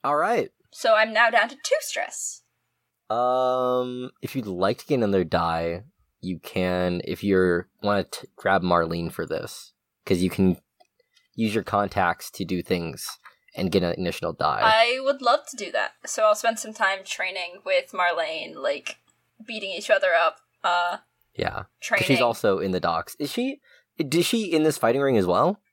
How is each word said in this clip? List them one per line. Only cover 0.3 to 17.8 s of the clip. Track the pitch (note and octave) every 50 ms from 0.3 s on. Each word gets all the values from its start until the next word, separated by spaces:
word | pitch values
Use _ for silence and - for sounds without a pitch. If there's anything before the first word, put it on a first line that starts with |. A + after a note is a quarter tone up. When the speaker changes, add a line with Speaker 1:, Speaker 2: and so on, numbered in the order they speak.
| B3 G3 A2 - _ _ _ _
Speaker 2:
So | _ - - A3+ A3
I'm | G#3+ A3 A3+
now | G#3+ G#3+ A#3+ A3+
down | A3+ A3 G#3 A#3+
to | -
two | - - - C5+ D#5
stress. | - - - - - - - - - - - - _ _ _ _ _ _ _ _ _ _ _ _ _ _
Speaker 1:
Um, | G#2+ A#2 B2 B2 B2+ B2+ B2+ B2+ B2+ B2+ B2+ B2+ B2+ B2+ B2+ B2 B2 B2 B2+ B2+ _ _
if | - - -
you'd | C3+ A2+
like | G#2 F#2 F2 F#2+ G2 A#2+ -
to | -
get | - D3+
another | B2+ A2+ G2+ G2 F#2+ F2+
die, | D#2+ - E2+ E2+ E2+ E2 E2 E2 E2+ E2+ F#2 A2 - _ _ _ _ _ _
you | - F#2 F2+ E2
can, | - - - F#2 F#2 F2+ F2+ F2+ F2+ F2+ F2+ F2 -
if | - F2+ - -
you're, | G2+ F#2+ F#2 F#2 F2+ F2 E2+ F2+ _ _ _
wanna | - G2+ G2+ G2 F2+
t-, | _ - - - _ _
grab | - - G2 F#2+ F#2 F2
Marlene | F2+ F2 E2+ E2 E2 E2+ E2+ E2+ D#2+
for | - - F2
this, | - D#2+ - - - - - - - _ _ _ _ _ _ _
'cause | - G2 F2
you | F#2 F2+
can | - - F#2+ F#2 F2 - _ _ _ _ _ _ _ _ _ _ _ _ _ _ _
use | - A2+ G#2+ G#2
your | A2+ -
contacts | - - G2+ G2+ F#2+ - G2+ F#2 F2 F2+ - - -
to | - - F#2
do | D#2+ F#2 F2+
things | - - F#2+ F2 E2+ D#2+ C#2+ - - - - _ _ - _ _ _ _ _
and | - F#2 F2+
get | D#2+ F#2+ F2
an | E2+ E2+ -
additional | F#2 F2 - - - E2 D#2+
die. | - D#2 D2+ - G#2+ -
Speaker 2:
I | A3 A3 A3 A#3 A#3+ B3 C4
would | C4+ C4+ C#4 C4
love | B3+ A#3+ C4+ - - -
to | -
do | A3+ G3+ F3
that. | - G#2+ G2+ - _ _ -
So | - - - G#3+
I'll | G#3+ G#3
spend | G#3+ - A#3 A3+ A3
some | - G#3+ G#3+
time | - G#3+ F#3+ G3 G3 F#3+
training | - - - F#3 F#3 F#3+ G#3+ F3 F3 F3 - _
with | F#3 F#3+ F3+